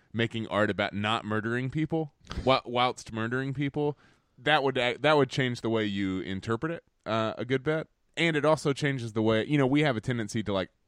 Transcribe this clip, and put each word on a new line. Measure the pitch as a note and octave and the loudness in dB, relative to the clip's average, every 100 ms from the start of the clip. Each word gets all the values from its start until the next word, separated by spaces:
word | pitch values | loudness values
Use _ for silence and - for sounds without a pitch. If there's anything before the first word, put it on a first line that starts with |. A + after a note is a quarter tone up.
| _ | _
making | G#2+ A2+ A2+ A2 | -4 -2 -4 -2
art | G2 G#2 | 2 2
about | F#2+ G2+ | 0 -2
not | G2 G#2 A2+ G#2 | -2 -2 -2 -2
murdering | G#2+ G#2+ A#2+ C3 | -4 -2 -4 -4
people, | D#3 D3+ D#3+ D#3 _ - - | -4 -2 -2 -4 _ -14 -4
whi-, | B2 C3 - | 2 2 2
whilst | A#2+ B2 - - | 0 0 0 -8
murdering | A2+ A2+ C3 C3+ | -4 -4 -4 -4
people, | C3+ C#3+ D3 D3 C#3+ _ _ _ _ | -4 -4 -2 -4 -4 _ _ _ _
that | B2 D3+ | 2 2
would, | C3+ B2+ | 2 2
that | B2 A#2 C#3+ D#3 | 0 2 4 6
would | C3+ | 4
change | - B2+ B2 | 2 -2 0
the | A2+ | 0
way | A2+ G#2+ | 0 0
you | G2 F#2+ F#2 | 0 0 -2
interpret | - F#2+ - A#2 D#3+ | -4 -6 -4 -4 -4
it, | E3 - _ - | -8 -14 _ -4
uh, | A2+ A2 - | -2 -2 -4
a | A#2+ | -2
good | C3 | -2
bit. | C3 D#3 - _ _ - | 0 -4 -6 _ _ -2
And | E3 D3+ | 0 2
it | C#3+ | 4
also | D#3 D3+ | 2 2
changes | C3+ D3 C3+ A#2 | 0 -2 -2 -4
the | A2 | 0
way, | A2 A2 - | 4 2 2
you | D3 | 4
know, | C3 | 4
we | C#3+ | 4
have | D3+ A2 | 2 0
a | |
tendency | A#2 A#2+ G#2 A#2 | -2 -2 -2 -4
to, | G#2 | -2
like, | G2 F2+ _ | -2 -2 _